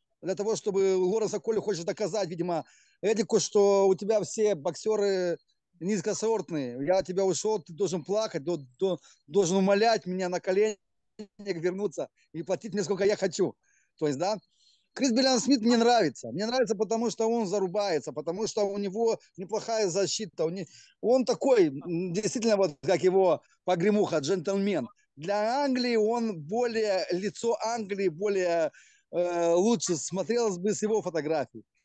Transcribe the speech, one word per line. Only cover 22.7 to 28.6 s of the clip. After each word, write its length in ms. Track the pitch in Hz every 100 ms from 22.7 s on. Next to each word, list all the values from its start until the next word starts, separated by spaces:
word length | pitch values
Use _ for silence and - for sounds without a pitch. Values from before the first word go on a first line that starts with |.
| -
как 200 | 143 175
его 400 | 180 190 185 143 - _
погремуха, 540 | - 180 196 208 180 165
джентльмен. 680 | 139 190 180 196 196 170 156 - _ -
Для 480 | 165 202 214 262
Англии 320 | 285 254 247 233
он 440 | 214 240 226 175
более, 640 | 147 220 240 226 214 190 156
лицо 480 | 175 202 - 233 233
Англии 460 | 220 233 196 196 196
более, 640 | 156 208 202 180 170